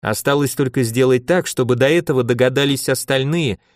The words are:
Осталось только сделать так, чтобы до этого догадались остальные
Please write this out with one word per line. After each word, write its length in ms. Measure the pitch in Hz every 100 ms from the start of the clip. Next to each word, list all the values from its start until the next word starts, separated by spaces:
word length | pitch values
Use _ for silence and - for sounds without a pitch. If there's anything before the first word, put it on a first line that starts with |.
Осталось 540 | 110 107 - 143 143
только 280 | - 135 139
сделать 440 | 120 117 127 127 123
так, 200 | 180 175
чтобы 300 | - 127 123
до 120 | 131
этого 360 | 165 175 131
догадались 640 | 117 120 127 131 139 139 -
остальные 720 | 131 - 135 135 170 151 95 _